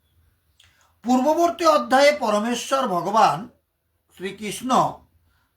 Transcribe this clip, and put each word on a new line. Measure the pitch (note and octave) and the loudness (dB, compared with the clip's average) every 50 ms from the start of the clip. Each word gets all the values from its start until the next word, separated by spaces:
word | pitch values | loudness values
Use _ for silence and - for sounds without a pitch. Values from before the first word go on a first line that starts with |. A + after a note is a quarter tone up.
| _ _ _ _ _ _ _ _ _ _ _ _ _ _ _ _ _ _ _ _ - | _ _ _ _ _ _ _ _ _ _ _ _ _ _ _ _ _ _ _ _ -2
পূর্ববর্তী | A#3 B3+ C4 B3+ D4+ D#4 E4+ E4+ E4+ E4+ - E4+ | 0 0 0 2 0 0 2 0 0 0 0 2
অধ্যায়ে | D#4+ D4+ D4 A#3+ A3+ B3+ C4+ C#4+ D4 D4 D4 | 2 2 2 2 2 2 4 4 4 2 0
পরমেশ্বর | B3 G#3+ G#3 G#3 G#3+ A#3+ A#3+ A#3 - - C#4 C4+ C4 | -2 -2 -2 -2 -2 -2 -6 -6 -6 -4 -4 -2 -2
ভগবান | G3+ F#3 E3+ D#3+ F#3+ G#3+ A3 G3+ E3+ D3 D#3+ A#3 - _ _ _ _ _ _ _ _ _ _ _ _ _ | -2 -4 -4 -4 0 2 4 4 2 2 -2 -8 -14 _ _ _ _ _ _ _ _ _ _ _ _ _
শ্রীকৃষ্ণ | - F3 G3 F#3+ A3 G#3+ G3+ - - A3+ B3+ B3 F#3+ D3+ C3 - - _ _ _ _ _ _ _ _ _ _ _ | -14 -12 -12 -12 -10 -10 -10 -10 -8 -4 0 2 2 0 0 -4 -10 _ _ _ _ _ _ _ _ _ _ _